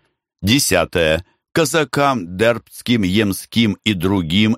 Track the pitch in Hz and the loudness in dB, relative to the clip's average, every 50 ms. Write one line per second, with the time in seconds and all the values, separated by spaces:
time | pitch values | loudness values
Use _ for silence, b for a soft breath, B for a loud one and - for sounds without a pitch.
0 | _ _ _ _ _ _ _ - - 95 120 147 - - 92 87 80 - - 90 | _ _ _ _ _ _ _ -6 -2 0 0 0 0 0 0 0 0 0 -2 0
1 | 82 78 78 82 - _ _ _ _ _ - 165 160 139 - 165 151 - - 147 | 0 0 0 -2 -4 _ _ _ _ _ -2 -2 -2 0 0 -2 -2 -2 -2 0
2 | 143 139 131 117 85 85 90 92 110 117 117 113 - _ - - - - 123 117 | 0 0 0 -2 -6 -8 -4 0 0 0 0 0 -4 _ -20 -10 -4 -2 0 0
3 | 98 90 92 107 110 101 90 - - - - 113 117 107 95 - - 107 107 87 | 0 0 0 2 0 0 -2 -4 -6 -4 0 0 2 2 0 -2 -2 -4 -2 0
4 | 85 95 101 98 87 76 85 101 107 107 110 | 0 0 0 0 -2 0 0 2 2 2 0